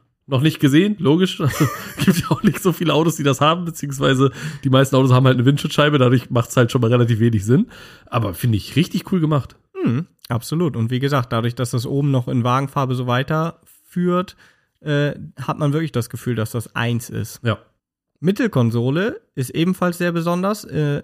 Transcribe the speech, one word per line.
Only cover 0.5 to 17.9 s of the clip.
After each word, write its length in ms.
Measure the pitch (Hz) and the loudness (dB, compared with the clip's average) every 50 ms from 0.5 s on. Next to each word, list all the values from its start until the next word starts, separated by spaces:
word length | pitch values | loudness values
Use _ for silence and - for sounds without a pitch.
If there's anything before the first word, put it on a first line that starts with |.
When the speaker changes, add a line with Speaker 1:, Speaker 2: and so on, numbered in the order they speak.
| 156 - | 2 2
Speaker 1:
gesehen, 360 | 151 135 135 156 190 208 208 - | 2 4 6 6 4 4 0 0
logisch. 400 | - 131 151 175 185 180 - - | 2 2 4 4 2 0 0 -2
<laughs> 20 | |
Also, 240 | 160 131 - - 156 127 - - - - - - 139 | -2 -2 0 0 -2 -2 -2 -6 -12 -12 -6 0 2
gibt 140 | - 180 175 | 2 2 2
ja 80 | - - | 2 -2
auch 140 | - - - | -2 2 2
nicht 180 | 202 - - | 0 0 2
so 100 | - 185 | 0 -2
viele 220 | 165 - 170 151 147 | 0 0 0 0 2
Autos, 220 | 151 165 170 156 | 2 2 2 0
die 80 | - 135 | 0 0
das 180 | 139 131 - | 0 2 2
haben, 240 | 147 156 170 180 175 | 2 0 0 0 -4
beziehungsweise 640 | 170 160 - - 143 135 135 143 143 135 127 139 131 - - - 156 147 - - | -8 -8 -8 -10 -8 -4 0 0 2 2 4 2 0 0 -4 -10 -10 -8 -4 0
die 60 | 135 | 2
meisten 260 | 131 131 139 131 135 | 4 4 4 4 4
Autos 160 | 131 135 131 | 4 4 6
haben 140 | 127 127 135 | 6 6 6
halt 120 | 127 131 | 4 4
eine 80 | 127 120 | 4 4
Windschutzscheibe, 520 | 135 147 143 - 160 - - 147 151 147 | 4 2 2 0 -2 0 2 2 4 4
dadurch 320 | 135 123 123 127 123 - - | 4 4 4 4 2 0 0
macht's 260 | 127 120 120 - - | -2 -2 -2 0 2
halt 160 | 131 120 117 | 2 2 2
schon 100 | - 127 | 2 2
mal 100 | 120 113 | 2 2
relativ 280 | 123 123 120 113 120 104 | 4 2 2 2 2 2
wenig 240 | 113 120 117 107 95 | 2 2 2 2 2
Sinn. 220 | 107 127 175 240 - - - - - - - _ | 4 4 4 2 0 -6 -20 -20 -20 -20 -20 _
Aber 300 | - - 131 113 101 87 | -6 -4 -4 -2 -4 -4
finde 220 | - - 117 110 | -2 0 0 0
ich 180 | 98 - - - | 0 -2 -2 -2
richtig 360 | 135 180 - - 180 - - | -2 -2 0 -2 -6 -4 -2
cool 80 | 190 180 | -2 0
gemacht. 360 | 156 151 156 139 - - - _ _ _ - 381 349 | 0 0 0 -2 -4 -6 -16 _ _ _ -8 -4 -2
Speaker 2:
Mhm, 220 | - 117 135 175 _ _ _ _ - | -2 -2 -2 -4 _ _ _ _ -6
absolut. 460 | 120 117 - - 151 165 180 156 - | -6 -6 -4 -4 -2 -2 -2 -2 -2
Und 160 | 117 110 113 | -2 -2 -2
wie 80 | 127 127 | -2 -2
gesagt, 340 | 139 139 147 135 123 - 117 | -2 0 0 -2 -2 -2 -4
dadurch, 220 | 113 117 117 117 | -2 -2 -2 -4
dass 160 | - 127 - | -4 -6 -4
das 160 | - 120 117 | -4 -4 -4
oben 240 | 131 139 139 143 143 | -2 -2 -2 0 0
noch 160 | 135 127 123 | 0 0 -2
in 160 | - 131 123 117 | -2 -2 -2 0
Wagenfarbe 500 | 123 123 135 143 135 - 147 135 131 127 | 0 0 0 -2 -2 -4 -4 -2 -2 -4
so 140 | 123 127 | -4 -2
weiterführt, 1300 | 123 120 123 139 - 156 156 160 165 - _ _ _ _ _ _ _ - 175 180 180 175 180 185 - - _ _ _ _ _ _ _ _ _ - | -2 -2 -2 -2 -2 -2 -4 -4 -4 -8 _ _ _ _ _ _ _ -6 -4 -2 0 0 -2 -2 -6 -10 _ _ _ _ _ _ _ _ _ -6
äh, 320 | 151 147 143 147 143 - - - 156 - - | -2 -2 0 0 -2 -4 -6 -14 -16 -12 -10
hat 180 | 123 - 160 160 | -8 -6 -4 -2
man 140 | 156 143 139 | 0 0 0
wirklich 180 | 160 165 147 | 0 -2 -2
das 180 | - 123 117 - | -4 -4 -6 -6
Gefühl, 260 | - - - 123 120 | -8 -8 -6 -4 -2
dass 160 | 113 107 - | -2 -4 -4
das 240 | - 120 - - - | -4 -8 -8 -6 -4
eins 340 | 120 117 120 120 117 - - | -4 -2 -2 -2 -4 -4 -6
ist. 320 | - 113 107 - - - - | -8 -8 -8 -8 -10 -6 -4
Speaker 1:
Ja. 160 | 117 104 - _ _ _ _ _ _ | -4 -4 -4 _ _ _ _ _ _